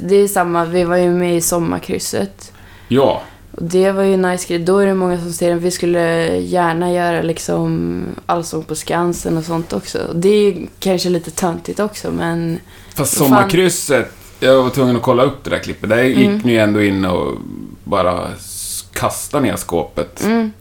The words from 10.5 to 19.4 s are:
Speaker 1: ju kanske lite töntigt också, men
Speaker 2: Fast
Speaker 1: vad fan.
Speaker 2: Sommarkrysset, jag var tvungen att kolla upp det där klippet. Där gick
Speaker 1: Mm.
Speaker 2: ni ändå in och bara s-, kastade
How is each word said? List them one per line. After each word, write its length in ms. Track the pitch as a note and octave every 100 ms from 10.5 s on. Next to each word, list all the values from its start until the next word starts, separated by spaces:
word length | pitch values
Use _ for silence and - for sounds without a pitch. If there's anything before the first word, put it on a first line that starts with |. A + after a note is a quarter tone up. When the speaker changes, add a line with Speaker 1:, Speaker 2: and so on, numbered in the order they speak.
Speaker 1:
ju 140 | F3+ - -
kanske 300 | F#3+ F3+ F3+
lite 220 | F3 E3
töntigt 480 | - F3 E3+ - F3+
också, 320 | G#3 - -
men 480 | E3+ E3+ E3+ E3+ E3 - - -
Speaker 2:
Fast 40 | -
Speaker 1:
vad 100 | C#3
fan. 280 | - C#3+ C3
Speaker 2:
Sommarkrysset, 760 | G3 F3 F#3 F3 - B2+ - - - -
jag 240 | C3 C3
var 60 | B2+
tvungen 260 | C3 B2+ A#2+
att 60 |
kolla 220 | C3 A#2+
upp 200 | C#3 C3+
det 60 | D2+
där 100 | E2+
klippet. 300 | - - G2+
Där 140 | A2+
gick 140 | B2+ C3+ G3+
Speaker 1:
Mm. 140 | G#3
Speaker 2:
ni 120 | A#2+ A2+
ändå 280 | G#2+ G#2
in 220 | G#2 F#2+ F#2+
och 300 | F2 C#2+ A#1 - G1+ G1+ -
bara 440 | - G2 F2+ F2 F2 G#2
s-, 480 | - - - - -
kastade 500 | - A2+ - - D3